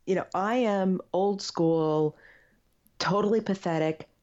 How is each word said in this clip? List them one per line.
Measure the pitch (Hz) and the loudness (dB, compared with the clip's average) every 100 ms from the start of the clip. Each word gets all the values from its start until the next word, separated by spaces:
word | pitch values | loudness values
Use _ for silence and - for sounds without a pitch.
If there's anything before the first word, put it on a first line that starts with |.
| - | -2
you | 185 | -2
know, | - | -2
I | 175 202 247 | -4 -2 0
am | 226 202 190 185 - | 0 2 0 0 -2
old | 175 196 196 | 0 0 -2
school, | - - 165 165 156 156 151 - - - _ _ _ _ _ _ | -6 0 2 2 2 2 0 -4 -20 -20 _ _ _ _ _ _
totally | - 196 202 220 | -2 0 2 0
pathetic. | 220 190 180 160 156 156 - _ | 0 -4 -2 0 0 -2 -12 _